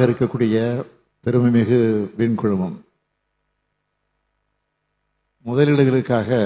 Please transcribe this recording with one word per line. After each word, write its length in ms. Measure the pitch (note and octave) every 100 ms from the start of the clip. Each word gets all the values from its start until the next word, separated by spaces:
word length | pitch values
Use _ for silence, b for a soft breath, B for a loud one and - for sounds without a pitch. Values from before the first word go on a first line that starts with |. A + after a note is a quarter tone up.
| B2
இருக்கக்கூடிய 500 | A#2 B2 B2 A2+ A2 A#2 B2 - _ _ _
பெருமைமிகு 560 | B2 B2 B2 A#2 G#2+ B2 A2+ G#2+ G2+ -
விண் 200 | A#2 A2
குழுமம். 340 | A2 F#2+ F#2 - - _ _ _ _ _ _ _ _ _ _ _ _ _ _ _ _ _ _ _ _ _ _ _ _ _ A#2
முதலீடுகளுக்காக 840 | B2+ D3 C#3+ C3 B2+ A#2 A#2+ G#2 B2